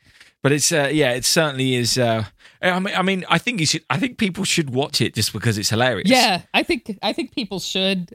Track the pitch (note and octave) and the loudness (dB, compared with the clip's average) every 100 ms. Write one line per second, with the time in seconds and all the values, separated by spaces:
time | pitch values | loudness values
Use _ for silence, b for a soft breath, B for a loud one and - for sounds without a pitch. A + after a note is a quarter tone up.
0 | b b b _ C3+ D3 - E3 C#3 D3+ | b b b _ 2 2 2 2 2 2
1 | C3 B2+ - F3 D#3 C3 C3 B2 A#2 B2+ | 2 2 0 2 0 0 0 2 2 2
2 | A#2+ A2 G2+ - B B F3+ F3+ G3 F#3 | 2 0 -4 -10 B B -2 0 0 0
3 | F#3 F#3+ - E3 A#3+ A3+ D#3 D#3+ - C3+ | 0 -2 0 -2 0 -2 0 -2 -2 -2
4 | F#3 - G3 E3+ G3 - C#3+ B2 C#3+ - | -2 -2 -2 -2 -2 0 0 -2 -2 -2
5 | A2 A2 G#2 G#2 A#2 G#2 G2 A2 B2+ G2 | -2 -2 -4 -2 -2 0 0 2 0 0
6 | F#3 B3+ A#3+ F3 - A3 - D4+ - G3 | 2 4 4 0 -2 -2 0 -4 -6 -6
7 | G3+ A#3 - - G#3+ F#3+ - F#3+ F#3+ F#3+ | -4 -4 -6 -8 -8 -8 -6 -2 -2 -2
8 | F3 | -6